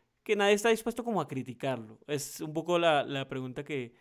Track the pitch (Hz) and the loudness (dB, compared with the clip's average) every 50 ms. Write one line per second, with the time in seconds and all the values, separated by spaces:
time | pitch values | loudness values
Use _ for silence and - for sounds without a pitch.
0 | _ _ _ _ _ - 214 202 202 202 208 202 - 233 226 220 - 233 226 - | _ _ _ _ _ -2 0 2 6 4 4 6 6 4 2 2 0 -4 -4 -4
1 | 233 233 226 185 151 - 143 131 123 - 120 - - 139 131 120 110 110 110 - | -4 -2 0 0 0 -2 -4 -6 -6 -6 -8 -6 -2 -2 -2 -2 -6 -12 -16 -16
2 | - - 147 143 139 - - - - 156 151 165 156 165 175 170 170 170 156 143 | -8 -4 -4 -4 -4 -6 -10 -8 -8 -6 -4 -4 0 2 2 4 6 6 4 4
3 | 131 - 143 135 135 - 135 131 131 127 123 147 143 - 156 135 123 117 _ _ | 2 0 -2 -6 -6 -6 -6 -8 -8 -8 -8 -10 -8 -6 -6 -6 -6 -8 _ _